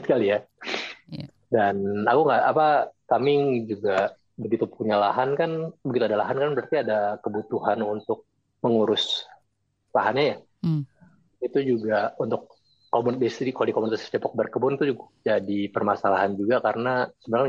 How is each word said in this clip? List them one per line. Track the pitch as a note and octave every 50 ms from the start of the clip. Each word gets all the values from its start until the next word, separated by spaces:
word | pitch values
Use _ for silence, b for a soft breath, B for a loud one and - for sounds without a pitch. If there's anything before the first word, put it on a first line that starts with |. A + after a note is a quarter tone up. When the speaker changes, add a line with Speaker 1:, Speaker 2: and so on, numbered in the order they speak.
| -
Speaker 1:
<laughs> | -
kali | C#3+ A#2+ G#2+ G2+
ya. | G#2 G#2 - _ _ B B B B B B B B B B -
Speaker 2:
Iya. | - - - - _ _ _ _
Speaker 1:
Dan | A#2 A2 G2+ G2+ G2 G2 G2 G2+ G2+ G#2 G#2+
aku | A#2+ B2 A#2+ A#2
nggak, | C3 A#2+ A#2 -
apa, | C3 B2+ D#3 D#3 D3+ D3 C3 - - - _ _
kami | - B2 A2+ B2+ C#3+ C#3+ C#3+ C#3+ C#3 B2+ A#2+ A2+
juga | A2 G#2 G2 G#2 G2+ F#2+ G2 G2+ - - - _ _ _
begitu | - A2 G#2 A2+ A2 C3
punya | B2 - - A2 A2 G#2 G2+
lahan | G2+ G2+ - B2+ C3 C3+
kan, | C#3+ C#3+ E3 E3 D#3+ D#3+ D#3+ E3 - _
begitu | - C3+ A#2+ B2 A2+ G#2
ada | G#2+ G#2
lahan | - - B2+
kan | C3+ C#3+ D3+
berarti | C#3+ B2 A2 - D#3
ada | C#3+ C3 A2 G#2+ G#2+ G#2 G#2 G#2 - -
kebutuhan | A2 G#2 G#2+ - - B2 G#2+ - A2 G#2 G#2+
untuk | G#2+ G#2 G#2+ G#2+ - - A2 - - _ _ _ _ _ _ _
mengurus | - A#2+ A#2 A2 G#2+ A2 G#2 - - - - - - - - - _ _ _ _ _ _ _ _ _ _ -
lahannya | A2+ F#2+ G#2+ A2+ C#3 D3+
ya. | B2 G#2 - - _ _ _
Speaker 2:
Hmm. | - E3 D#3 D3 C3+ b b b b b b b _ _ _ _
Speaker 1:
Itu | B2+ A#2+ - C#3+ C#3
juga | C3 A#2+ A2 G#2+ A2 G#2+ G#2 G#2+ - - -
untuk | C3 A2+ A2+ - - - _ _ _ _ _ _ _ _
komunitas, | - A#2 A#2+ A#2+ B2+ C3 A#2+ A2 - -
di, | C3+ C3 -
kalau | - A#2+ A2+
di | -
komunitas | A2+ A2 A2 A2+ - - -
Depok | - - - - -
Berkebun | A#2 G#2+ - - A2+ B2 C3 G#2+
itu | G2+ D3+ C#3
juga | B2 - - - _ _ -
jadi | A2+ G#2+ G2 G2 G2+ G2+ G2+ G2+ G2+
permasalahan | - A2+ G#2+ G#2 G2 - - G2+ G2 F#2 G2 G2+ G2+
juga | F#2+ G2+ A2 B2+ A#2
karena | A#2+ G#2+ - A2+ A#2+ C3 B2+ B2+ - - - _ -
sebenarnya | A#2 A2+ A#2+ C3+